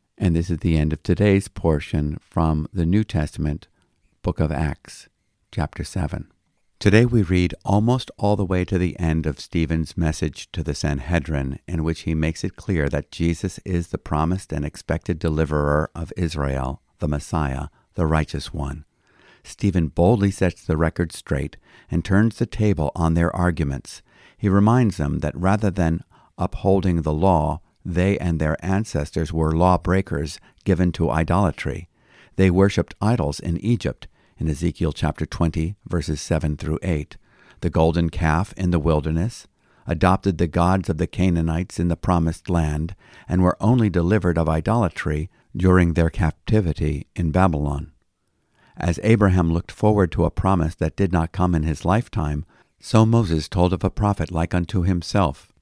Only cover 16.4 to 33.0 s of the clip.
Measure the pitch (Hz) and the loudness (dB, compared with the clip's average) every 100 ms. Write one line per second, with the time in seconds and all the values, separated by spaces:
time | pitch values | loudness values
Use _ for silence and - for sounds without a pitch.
16.4 | 71 67 65 - _ _ 80 73 - 82 | -2 -2 -4 -8 _ _ -4 -4 -4 -2
17.4 | 71 67 71 - _ - 80 78 76 73 | -2 -4 -8 -14 _ -2 0 2 0 -4
18.4 | - 73 69 71 - _ _ _ _ _ | -8 -8 -8 -10 -14 _ _ _ _ _
19.4 | - - 101 87 78 - 87 117 98 - | -20 -2 0 2 0 2 4 4 2 0
20.4 | 92 - - 78 82 - 82 - - 71 | -2 -2 -4 0 0 0 -6 -6 -6 -4
21.4 | 73 - _ - _ 87 - 98 113 - | -4 -10 _ -20 _ -4 0 0 0 -2
22.4 | 123 - 107 82 73 - 82 82 85 - | -6 0 0 0 -2 0 0 2 0 0
23.4 | 87 80 73 67 - - _ _ - _ | 0 0 -4 -6 -10 -20 _ _ -20 _
24.4 | 104 98 104 123 117 85 73 73 73 - | 2 4 4 4 2 0 -2 -2 -4 -2
25.4 | 92 104 104 95 82 82 - _ _ - | 0 0 0 0 0 -2 -6 _ _ -8
26.4 | 98 - 98 95 90 85 78 76 95 85 | -6 -2 2 2 2 0 0 0 2 4
27.4 | 76 76 - _ - 85 95 101 87 82 | 2 -4 -10 _ -6 0 0 0 -2 0
28.4 | 78 80 85 95 110 - 73 - 78 80 | 0 -2 -2 -2 -2 -4 -4 -4 -4 -2
29.4 | 80 80 90 90 87 95 95 73 76 - | 0 2 2 2 2 0 0 -4 -6 -8
30.4 | - _ - 87 90 - 80 71 80 87 | -18 _ 0 2 2 0 0 0 0 2
31.4 | 95 - - 76 90 _ _ _ - - | 0 -2 -6 -8 -12 _ _ _ -8 2
32.4 | 92 87 98 98 - - | 4 4 4 2 -2 -2